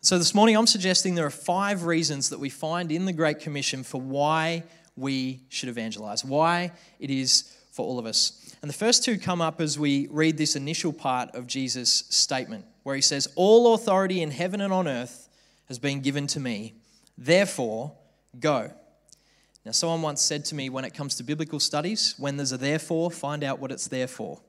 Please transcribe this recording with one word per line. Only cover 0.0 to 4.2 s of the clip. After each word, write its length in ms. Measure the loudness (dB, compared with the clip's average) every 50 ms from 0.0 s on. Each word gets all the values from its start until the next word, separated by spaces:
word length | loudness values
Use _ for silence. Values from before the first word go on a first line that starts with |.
So 160 | 4 4 4
this 180 | 4 2 4 6
morning 220 | 6 8 8 8
I'm 100 | 6 6
suggesting 500 | 4 4 2 2 2 2 2 2 2 0
there 100 | 0 0
are 40 | -2
five 540 | -2 -6 -4 -2 0 0 0 0 -2 -2 0
reasons 460 | 0 0 2 2 0 -2 -2 -4 -4
that 100 | -4 -4
we 80 | -8 -8
find 420 | -8 -6 -6 -4 -4 -4 -2 -2
in 140 | -2 -2 -2
the 80 | -2 0
Great 280 | 2 2 2 0 0
Commission 420 | -6 -8 -6 -4 -4 -4 -4 -6 -8
for 180 | -8 -8 -8
why 640 | -6 -4 -2 0